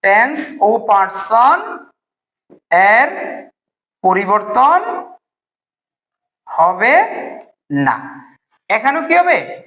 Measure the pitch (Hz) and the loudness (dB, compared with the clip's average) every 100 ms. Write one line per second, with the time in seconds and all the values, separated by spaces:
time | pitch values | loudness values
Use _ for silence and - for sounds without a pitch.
0 | 196 208 247 302 - - 202 226 226 202 | 2 2 2 -2 -8 -2 0 0 0 0
1 | 185 - - 226 247 339 - - - _ | 0 -4 -2 2 4 2 -2 -14 -18 _
2 | _ _ _ _ _ - _ 170 196 220 | _ _ _ _ _ -20 _ 2 4 4
3 | 285 - - - - _ _ _ _ _ | 2 -4 -12 -12 -18 _ _ _ _ _
4 | 190 190 196 208 208 214 269 349 359 359 | -2 0 0 -2 0 0 2 2 -2 -10
5 | - - _ _ _ _ _ _ _ _ | -12 -20 _ _ _ _ _ _ _ _
6 | _ _ _ _ - - 165 185 220 311 | _ _ _ _ -12 0 0 2 2 2
7 | 440 - - - - _ _ 143 135 117 | 2 -4 -12 -16 -20 _ _ -2 0 -2
8 | 139 - - _ _ _ _ 220 247 285 | -8 -18 -20 _ _ _ _ -2 -2 -4
9 | 320 339 359 269 - 349 | 0 2 2 0 -2 -14